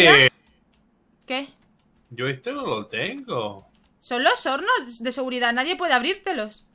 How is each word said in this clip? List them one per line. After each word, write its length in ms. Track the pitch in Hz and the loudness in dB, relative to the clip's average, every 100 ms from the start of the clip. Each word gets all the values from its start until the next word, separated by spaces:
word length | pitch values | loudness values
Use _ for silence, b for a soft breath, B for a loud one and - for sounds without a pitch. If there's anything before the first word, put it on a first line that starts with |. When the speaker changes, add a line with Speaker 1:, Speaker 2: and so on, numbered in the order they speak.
| 170 | 10
Speaker 1:
debería. 220 | 147 131 - _ _ _ _ _ _ _ _ - | 8 6 2 _ _ _ _ _ _ _ _ -8
¿Qué? 220 | 262 277 _ _ _ _ _ _ | -8 -8 _ _ _ _ _ _
Speaker 2:
Yo 160 | 117 131 | -8 -6
este 240 | 135 240 | -6 -8
no 100 | 285 | -6
lo 220 | 220 110 107 | -4 -6 -6
tengo. 800 | 110 170 277 262 135 107 95 - _ _ _ | -6 -6 -8 -8 -6 -6 -10 -20 _ _ _
Speaker 1:
Son 240 | - 247 | -8 0
los 240 | 302 480 285 | 0 0 -2
hornos 560 | 269 403 494 247 233 | -2 0 -2 -2 -8
de 100 | 233 | -8
seguridad, 400 | 277 254 247 240 | -6 -6 -2 0
nadie 240 | 240 294 370 | 0 -2 -2
puede 160 | 349 | 2
abrírtelos. 720 | 254 277 392 392 294 214 - _ | 2 2 -4 -4 -6 -6 -12 _